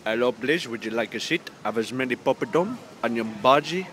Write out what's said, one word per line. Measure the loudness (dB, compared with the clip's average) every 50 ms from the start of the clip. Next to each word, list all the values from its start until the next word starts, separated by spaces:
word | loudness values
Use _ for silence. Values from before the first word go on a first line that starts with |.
| -2
Hello, | 0 0 2 2 2 0
please, | 0 0 0 0 0 0
would | -6 -8 -6 -6
you | -4
like | -2 -2 -2 -2 -4
a | -6
seat? | -2 -2 -2 -2 -2 -6 -18 -6 -6
Have | -4 -2
as | -2 -2 -2 -2
many | -2 -2 -2 -2
poppadom, | 0 2 0 2 2 0 0 2 2 2 2 -2 -8 -12 -16 -12 -4
onion | -2 0 0 0 -2 -4 -6 2
bhaji | 4 6 6 6 4 0 -4 -4 -4 -6